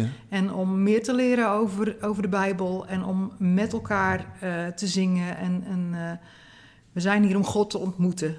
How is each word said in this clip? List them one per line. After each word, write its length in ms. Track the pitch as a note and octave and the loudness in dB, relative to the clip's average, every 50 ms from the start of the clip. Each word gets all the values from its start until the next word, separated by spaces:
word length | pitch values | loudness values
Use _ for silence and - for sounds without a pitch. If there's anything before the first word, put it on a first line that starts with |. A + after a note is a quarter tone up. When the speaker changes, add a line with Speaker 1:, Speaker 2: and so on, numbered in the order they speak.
Speaker 1:
Ja. 60 | - A#2+ C#3 - - - | -2 -2 -4 -8 -10 -4
Speaker 2:
en 240 | G3 F#3+ F#3+ G3 - | -2 0 0 0 0
om 300 | F#3 F#3+ F#3+ F#3+ F#3+ G3 | -2 -2 0 2 2 4
meer 200 | G3+ G#3+ A3+ A3 | 4 4 2 2
te 120 | C4 B3+ | 0 0
leren 340 | B3 B3+ B3 B3 A#3+ A#3 G3+ | 2 4 4 4 4 2 2
over, 480 | G3+ G#3 A3+ G3+ F#3+ G3 A3 G#3+ - - | 2 2 0 0 0 0 -2 -2 -2 -2
over 200 | G#3 G#3 G#3+ G#3 | -4 -2 -2 -2
de 60 | G3 | -2
Bijbel 600 | F#3+ G3 G3 F#3+ G3 G3 F3+ F#3 F3+ F#3 F#3 - | 0 0 0 0 0 0 0 -2 -2 -2 -4 -6
en 160 | - F#3+ F#3 F3+ | -4 -4 -4 -2
om 280 | F#3 F#3 F#3+ F#3+ - - | -2 -2 -2 -2 -4 -4
met 360 | - F#3+ F3+ F3+ F#3+ G#3+ G#3+ A3 | 0 2 4 4 4 2 2 -2
elkaar, 520 | A3+ A3 - G#3 G3 F#3+ F#3 F#3 F#3 F3 - - - | -4 -2 -2 0 2 2 2 0 -2 -4 -8 -12 -8
eh, 280 | G3 F#3 F3 E3+ E3+ | -6 -4 -4 -4 -4
te 200 | F3 F3 - G#3 | -6 -6 -4 -4
zingen 500 | F#3+ F3 F#3+ F#3+ F#3 F#3 F3+ F3 F3+ - | 0 0 2 2 2 2 2 0 -2 -4
en, 260 | - F3+ F3+ F3+ F#3 F#3 | -4 -2 -2 -2 -2 -2
en, 220 | G3 F#3+ F3+ F3 F3 E3+ | -4 -4 -4 -2 -4 -4
eh, 180 | E3+ E3+ E3+ E3+ F3 - - - - - - - - - - - - _ - | -6 -6 -8 -8 -10 -14 -20 -20 -20 -20 -20 -20 -20 -20 -20 -20 -20 _ -10
we 80 | - F3+ | -6 -2
zijn 240 | F3 G3 G3+ G#3 G#3 | 0 2 4 4 4
hier 120 | F#3+ F#3+ | 4 4
om 80 | G3+ F#3+ | 2 2
God 240 | - - G#3 G#3 G#3 | 2 2 0 0 0
te 80 | - | -2
ontmoeten. 600 | G3+ F#3+ F#3+ F3+ F3+ F3 F3+ E3+ - D#3 D#3 D#3+ | -4 -4 -4 0 2 0 0 2 0 -4 -4 -4